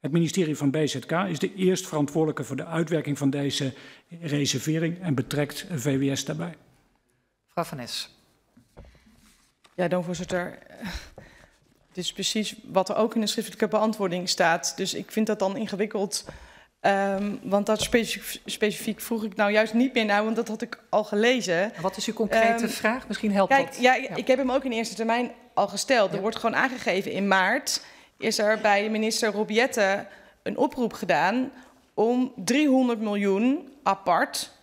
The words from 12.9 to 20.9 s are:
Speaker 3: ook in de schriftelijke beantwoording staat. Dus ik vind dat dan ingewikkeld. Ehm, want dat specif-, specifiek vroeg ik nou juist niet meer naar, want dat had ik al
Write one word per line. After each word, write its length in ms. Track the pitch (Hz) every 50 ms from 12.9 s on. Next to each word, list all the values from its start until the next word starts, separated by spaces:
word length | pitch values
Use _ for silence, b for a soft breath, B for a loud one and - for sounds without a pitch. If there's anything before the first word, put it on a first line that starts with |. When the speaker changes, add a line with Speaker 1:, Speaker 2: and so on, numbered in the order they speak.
| -
Speaker 3:
ook 200 | - 220 220 -
in 60 | 233
de 60 | 214
schriftelijke 400 | 208 - - 208 - - - 220
beantwoording 640 | 208 214 214 214 226 214 - 202 180 170 180 180 185
staat. 440 | - - 180 165 165 170 - - -
Dus 180 | - 190 185 -
ik 180 | - 196 -
vind 160 | - 220 220
dat 120 | 214 214 214
dan 180 | 196 190 196
ingewikkeld. 680 | - 226 214 - 180 214 214 - 202 196 196 - - - B B B B B B B B B B _
Ehm, 560 | - 202 196 196 196 196 196 190 202 208 202 - -
want 220 | - 190 202 202
dat 160 | 226 214 214
specif-, 580 | - - - 240 220 - - 196 - - - - _
specifiek 540 | - - - 220 214 208 - - 226 208 -
vroeg 220 | - - 233 220 214
ik 120 | 214 185
nou 160 | - 208 202
juist 220 | 208 214 220 220 220
niet 200 | 233 254 269 -
meer 120 | 240 220
naar, 180 | 214 202 208 214
want 120 | 220 226
dat 120 | 220 233
had 140 | 214 214 220
ik 180 | 240 233 - - _
al 140 | _